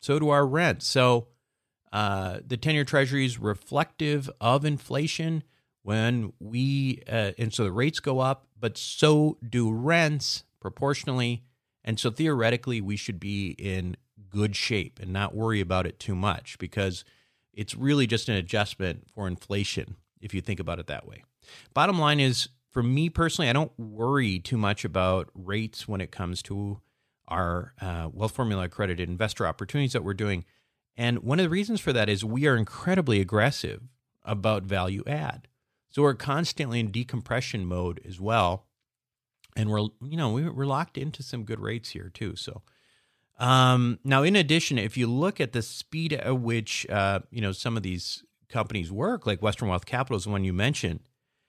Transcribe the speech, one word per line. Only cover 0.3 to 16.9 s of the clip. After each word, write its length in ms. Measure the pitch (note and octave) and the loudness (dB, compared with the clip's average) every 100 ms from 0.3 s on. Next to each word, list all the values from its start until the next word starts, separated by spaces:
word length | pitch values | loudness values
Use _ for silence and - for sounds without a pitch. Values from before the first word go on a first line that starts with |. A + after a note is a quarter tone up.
| C#3+ C#3 | 4 4
rents. 400 | D3+ E3+ F#2 - | 2 2 0 0
So, 420 | C3+ B2 A#2+ - _ _ _ _ _ _ | 4 6 4 0 _ _ _ _ _ _
uh, 480 | G2+ G#2 G2 F#2 - A#2+ | -2 0 0 -2 -6 -6
the 100 | A#2+ | -2
ten-year 280 | D#3 D3+ | 0 2
treasury 400 | C3+ D3 C3 C#3 | 2 2 2 2
is 140 | C3 A#2 | 0 0
reflective 920 | G#2+ G2+ - C#3+ D#3+ - D3+ D3 C3+ - | -2 -4 -2 -2 -2 -2 -2 -2 -4 0
of 240 | A#2 C#3 | 2 4
inflation 800 | D3+ C#3+ - C#3 D#3 - D#3+ D#3+ - _ _ _ | 2 -2 -2 -2 -2 -2 -2 -2 -6 _ _ _
when 520 | G2 A2 A2+ B2 G#2 - | -2 2 2 2 -2 -8
we, 640 | G#2 A#2+ C3+ C#3 C3+ B2 - | -6 0 2 2 0 -2 -2
uh, 240 | A2+ G2+ - | 0 0 0
and 160 | A2+ | -2
so 100 | - | 0
the 80 | G2+ | 0
rates 260 | G2 B2+ - | 2 0 0
go 200 | C#3+ C3 | -2 2
up, 280 | C3 C3+ _ _ | 2 0 _ _
but 160 | A2+ - | -6 -6
so 600 | - - D3+ D3+ D3+ - A#2+ | -8 4 6 8 4 0 -2
do 240 | A#2+ A2+ | 2 2
rents 720 | A2+ C#3 E3+ D3+ D3 - - - _ | 2 2 4 4 2 -2 -6 -8 _
proportionally. 840 | - - C#3 C#3+ D3 B2+ A#2+ A#2 - _ _ _ | -10 -2 0 0 0 0 0 -2 -8 _ _ _
And 160 | A2+ A2 | -4 -2
so 120 | B2 | -2
theoretically, 720 | A2 D#3+ C3+ A2+ A#2+ B2+ A#2 | 0 2 2 2 2 0 -4
we 140 | G2 G#2 | -2 -4
should 220 | - F2 | -6 -6
be 340 | G2 G2+ F#2+ | -4 -4 -4
in 440 | - G2 F#2+ F2+ - _ - F#2+ | -6 -4 -4 -4 -8 _ -20 -6
good 260 | G2+ G#2 | 0 0
shape 440 | G2 - G#2 - - | 0 -2 -2 -2 -8
and 100 | F#2 | -6
not 220 | F#2+ G2+ | -2 -2
worry 260 | G#2+ A2+ G#2+ | -2 0 0
about 260 | F2+ F#2 E2+ | 2 0 0
it 120 | - | -6
too 160 | - | -4
much, 440 | F#2 F2+ D#2+ - - | -2 0 -2 -6 -12
because 460 | F2+ G#2+ G2 | -6 -2 -2